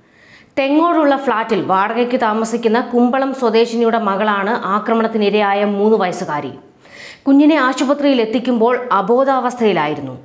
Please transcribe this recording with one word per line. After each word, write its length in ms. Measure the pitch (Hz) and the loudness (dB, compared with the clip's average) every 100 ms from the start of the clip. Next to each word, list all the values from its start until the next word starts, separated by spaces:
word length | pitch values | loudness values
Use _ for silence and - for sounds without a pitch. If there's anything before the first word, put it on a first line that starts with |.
| _ _ _ - _ - | _ _ _ -20 _ -4
തെങ്ങോടുള്ള 580 | 269 294 339 320 285 269 | 0 2 2 2 2 0
ഫ്ളാറ്റിൽ 460 | 269 220 226 202 | 0 -2 -2 -2
വാടകയ്ക്ക് 580 | 135 190 208 226 240 247 | 0 0 0 0 -2 0
താമസിക്കുന്ന 600 | 226 214 220 233 233 226 | 0 -2 -2 -2 0 0
കുമ്പളം 540 | 247 240 247 262 269 | 0 2 2 2 -2
സ്വദേശിനിയുടെ 640 | 262 233 226 233 226 233 226 | -2 0 2 0 0 0 0
മകളാണ് 520 | 208 196 214 202 196 | 0 0 0 0 -2
ആക്രമണത്തിനിരയായ 1120 | 233 196 202 208 226 220 214 202 214 202 202 | -4 -2 -2 0 0 0 0 0 2 0 0
മൂന്ന് 320 | 208 202 214 220 | 0 0 2 2
വയസ്സുകാരി. 540 | 185 - 160 147 139 - - _ - - - - 277 | 0 -4 -6 -6 -8 -14 -20 _ -20 -20 -20 -6 2
കുഞ്ഞിനെ 280 | 277 302 311 | 4 4 4
ആശുപത്രിയിൽ 640 | 254 269 269 285 285 254 | 2 0 -2 0 2 2
എത്തിക്കുമ്പോൾ 680 | 220 254 247 240 226 247 - | 0 -2 0 0 2 0 -2
അബോധാവസ്ഥയിലായിരുന്നു. 1300 | 185 190 240 269 262 247 240 220 175 151 147 135 127 | -2 2 2 2 0 -2 0 0 0 -2 -4 -8 -14